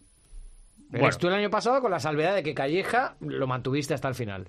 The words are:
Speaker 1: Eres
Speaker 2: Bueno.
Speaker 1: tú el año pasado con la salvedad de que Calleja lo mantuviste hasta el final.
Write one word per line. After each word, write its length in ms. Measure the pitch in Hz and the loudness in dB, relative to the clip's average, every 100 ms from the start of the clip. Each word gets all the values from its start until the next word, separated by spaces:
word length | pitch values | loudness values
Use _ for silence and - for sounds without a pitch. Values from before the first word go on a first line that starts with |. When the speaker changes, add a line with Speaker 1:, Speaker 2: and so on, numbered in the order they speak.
| - _ _ - - - - - - | -20 _ _ -16 -16 -18 -20 -20 -8
Speaker 1:
Eres 120 | 117 | 2
Speaker 2:
Bueno. 160 | 131 - | 2 4
Speaker 1:
tú 100 | 175 | 2
el 60 | 196 | 2
año 140 | 208 | 2
pasado 320 | 208 226 269 | 2 2 2
con 100 | 240 | 2
la 80 | 170 | 0
salvedad 340 | 156 147 165 196 | 0 0 2 2
de 60 | |
que 100 | 151 | 0
Calleja 600 | 143 139 175 - 233 269 - | -2 0 0 2 0 0 -6
lo 260 | 151 135 131 | -8 -2 -2
mantuviste 460 | 127 127 143 135 | -2 0 -2 0
hasta 140 | 139 139 | -2 -2
el 80 | 123 | -4
final. 320 | 104 95 | -6 -8